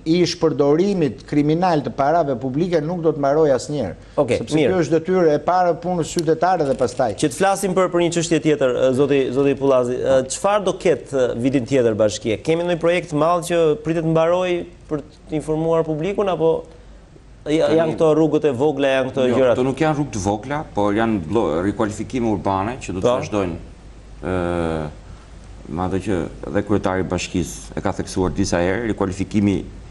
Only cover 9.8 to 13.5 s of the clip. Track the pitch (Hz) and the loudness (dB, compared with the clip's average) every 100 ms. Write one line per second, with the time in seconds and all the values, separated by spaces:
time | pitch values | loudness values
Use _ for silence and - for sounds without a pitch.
9.8 | 123 123 120 131 131 - 196 208 190 180 | 2 0 2 2 2 -2 0 2 0 0
10.8 | 185 139 - 139 123 117 127 135 113 135 | 0 0 0 0 0 0 0 0 2 2
11.8 | 117 104 107 104 120 104 - 160 175 175 | 2 4 2 0 -4 -2 0 -2 0 0
12.8 | 165 180 165 147 156 175 165 | 0 0 -2 0 2 0 0